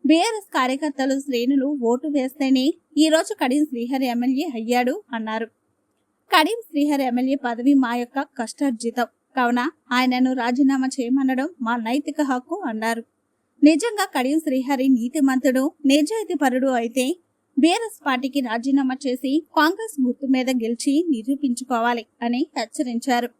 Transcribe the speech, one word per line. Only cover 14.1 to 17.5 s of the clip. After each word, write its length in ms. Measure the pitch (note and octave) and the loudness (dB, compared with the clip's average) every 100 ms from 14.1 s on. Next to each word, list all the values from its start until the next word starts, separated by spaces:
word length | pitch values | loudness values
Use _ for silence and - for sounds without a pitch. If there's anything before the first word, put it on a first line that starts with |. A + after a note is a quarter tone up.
| C#4+ | 0
కడియం 200 | B3+ D#4 | 0 0
శ్రీహరి 500 | D#4 C4 B3+ C4+ C4+ | 0 -2 0 0 4
నీతిమంతుడు, 840 | B3+ A#3+ D#4 C4+ C4 C4+ B3+ C#4 _ C#4 | 2 2 2 2 4 2 2 0 _ 4
నిజాయితీపరుడు 800 | C#4+ D4+ A4 F#4 F4 C4+ B3+ C4+ | 4 4 -2 -4 0 0 2 0
అయితే 500 | B3 A#3 B3+ B3+ F4 _ _ _ | 0 -2 -2 -2 -4 _ _ _